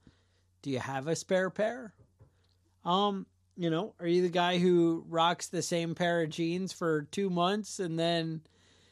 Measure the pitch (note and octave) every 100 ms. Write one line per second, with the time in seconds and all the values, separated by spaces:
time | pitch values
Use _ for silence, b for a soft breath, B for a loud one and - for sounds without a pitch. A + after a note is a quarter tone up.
0 | b b b b b _ C#3 B2 C3 C3+
1 | C#3+ D#3+ - F#3 F#3 - G#3+ B3 A3+ -
2 | _ _ _ _ _ _ _ _ E3+ F#3
3 | G#3 G3 F3+ _ _ - E3+ D#3+ A3 -
4 | F3 F3 F3+ F3 F3 F3+ F3+ F3 E3+ E3
5 | E3 E3 E3+ E3+ - F3 - E3+ E3+ D#3+
6 | F3 E3+ D#3+ E3 E3 F3+ F#3+ - E3+ D#3
7 | D3 - G3 F3 F3 G#3 G3 - F3 E3
8 | E3+ E3+ E3 D#3+ - b b b b